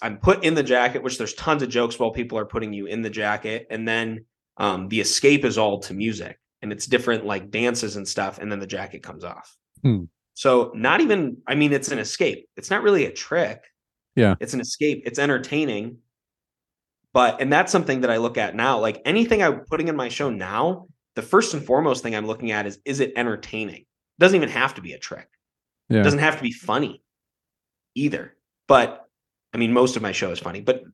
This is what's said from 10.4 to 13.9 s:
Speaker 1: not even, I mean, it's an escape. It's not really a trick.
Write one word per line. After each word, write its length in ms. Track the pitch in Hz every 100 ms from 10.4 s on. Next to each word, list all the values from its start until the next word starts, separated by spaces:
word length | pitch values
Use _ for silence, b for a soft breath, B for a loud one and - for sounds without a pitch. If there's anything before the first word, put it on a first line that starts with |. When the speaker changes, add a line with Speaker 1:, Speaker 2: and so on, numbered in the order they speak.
| 139 123 113
Speaker 1:
not 260 | 110 123 185
even, 380 | 302 202 143 123 -
I 80 |
mean, 180 | 139 147
it's 180 | 139 135
an 80 | 127
escape. 480 | 107 - 156 - - -
It's 120 | -
not 120 | 202
really 240 | 208 190 135
a 60 |
trick. 520 | - - 165 117 104 _ _ _